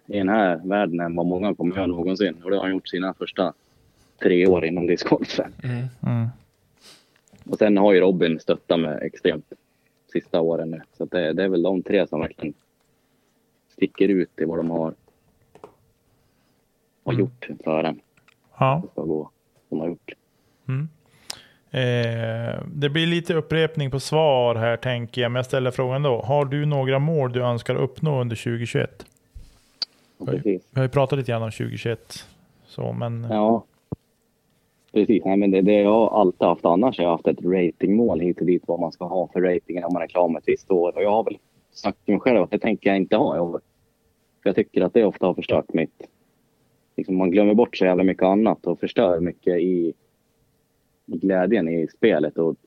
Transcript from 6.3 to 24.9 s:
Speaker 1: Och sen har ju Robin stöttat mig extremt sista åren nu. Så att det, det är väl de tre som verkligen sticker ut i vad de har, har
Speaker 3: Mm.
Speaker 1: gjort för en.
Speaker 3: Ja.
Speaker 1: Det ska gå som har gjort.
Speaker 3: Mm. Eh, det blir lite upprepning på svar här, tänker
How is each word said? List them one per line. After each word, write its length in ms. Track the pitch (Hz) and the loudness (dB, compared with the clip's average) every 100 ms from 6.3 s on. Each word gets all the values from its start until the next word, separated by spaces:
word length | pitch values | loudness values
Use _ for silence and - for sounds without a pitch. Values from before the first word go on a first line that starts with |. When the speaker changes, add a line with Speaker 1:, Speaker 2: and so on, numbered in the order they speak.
| - _ _ _ _ - - _ _ _ - - | -6 _ _ _ _ -20 -20 _ _ _ -20 -8
Speaker 1:
Och 80 | - | 0
sen 200 | 107 101 | 4 6
har 160 | 104 | 6
ju 60 | 95 | 6
Robin 400 | 92 90 85 80 | 6 4 0 0
stöttat 400 | - 82 - 85 | -2 -4 0 0
mig 180 | 78 76 | 0 -4
extremt 520 | - - 90 76 - - _ _ _ _ _ | -8 -4 -2 -2 -8 -20 _ _ _ _ _
sista 280 | 85 - 90 | -8 -2 0
åren 300 | 82 82 80 | 0 -2 -6
nu. 100 | 80 - - | -10 -16 -10
Så 60 | |
att 80 | 87 | -6
det, 220 | 90 78 | -2 -2
det 100 | 80 | 0
är 40 | 95 | 0
väl 120 | 92 | 0
de 200 | 85 92 | 0 -2
tre 240 | 82 101 85 | 0 0 0
som 120 | 76 | -4
verkligen 340 | 80 - 78 - _ _ _ _ _ _ _ _ _ _ _ | -6 -8 -10 -12 _ _ _ _ _ _ _ _ _ _ _
sticker 340 | - 98 - 95 | -6 -6 0 2
ut 220 | 98 82 - | 2 0 -4
i 80 | 80 | -4
vad 120 | 85 | -4
de 100 | 82 | -4
har, 220 | 82 80 - _ _ _ _ _ _ - _ _ _ _ _ _ _ _ _ _ _ _ _ - | -4 -6 -8 _ _ _ _ _ _ -20 _ _ _ _ _ _ _ _ _ _ _ _ _ -4
har 80 | |
Speaker 3:
Mm. 60 | 123 | 0
Speaker 1:
gjort 280 | 127 - - - | -2 -4 -16 -10
för 200 | - 80 | -4 -2
en. 160 | 80 - _ _ _ _ _ - | -2 -6 _ _ _ _ _ -2
Speaker 3:
Ja. 220 | 131 147 180 | 0 0 -4
Speaker 1:
Det 60 | |
ska 100 | - | -8
gå 280 | 80 78 76 _ _ _ _ | -4 -4 -6 _ _ _ _
som 100 | 78 | -6
har 80 | 82 | -6
gjort. 240 | 87 - - _ _ _ _ - | -8 -14 -20 _ _ _ _ -8
Speaker 3:
Mm. 220 | 131 156 - _ _ - - - _ _ | -6 -8 -12 _ _ -18 -18 -18 _ _
Eh, 920 | 135 123 120 117 117 113 113 117 50 - | -4 -2 0 -2 -4 -6 -6 -6 -8 -10
det 160 | 151 143 | -4 -2
blir 180 | 151 165 | 0 0
lite 260 | 170 165 | 0 0
upprepning 580 | 165 151 156 160 160 139 | -2 0 0 0 -2 -4
på 80 | 131 | -4
svar 560 | - 156 160 131 120 113 | -2 2 4 4 2 2
här, 220 | 117 117 | 0 0
tänker 440 | 127 | -2